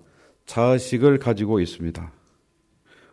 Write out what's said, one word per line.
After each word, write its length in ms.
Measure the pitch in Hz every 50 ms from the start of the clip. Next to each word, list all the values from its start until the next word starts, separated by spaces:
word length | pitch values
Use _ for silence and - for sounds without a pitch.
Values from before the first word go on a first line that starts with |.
| _ _ _ _ _ _ _ _ _
자의식을 720 | - - 117 117 123 127 123 123 - 131 117 127 143 139 135
가지고 420 | 139 123 113 101 107 104 110 101
있습니다. 520 | 87 82 - - 85 82 82 82 82 80 - _ _ _ _ _ _ _ _ _ _ _ _ _ _ _ _ _ _ _